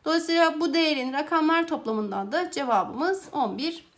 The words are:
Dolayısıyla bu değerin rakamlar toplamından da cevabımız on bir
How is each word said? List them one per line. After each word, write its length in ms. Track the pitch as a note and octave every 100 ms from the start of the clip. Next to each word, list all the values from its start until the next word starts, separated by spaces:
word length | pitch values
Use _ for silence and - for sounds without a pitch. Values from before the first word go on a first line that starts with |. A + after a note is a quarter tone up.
Dolayısıyla 560 | D4+ E4 E4 E4 D#4+ D4+
bu 140 | E4+
değerin 380 | E4 D#4 C4+ B3+
rakamlar 540 | C4+ D4+ E4 D#4 E4 E4
toplamından 680 | D#4 A3 A3 G#3 G3 G3+
da 180 | D#4 F4
cevabımız 760 | C#4+ B3+ G#3 - A3+ F4 F#4+ -
on 260 | D4 A3 G3+
bir 280 | D#4+ E4 -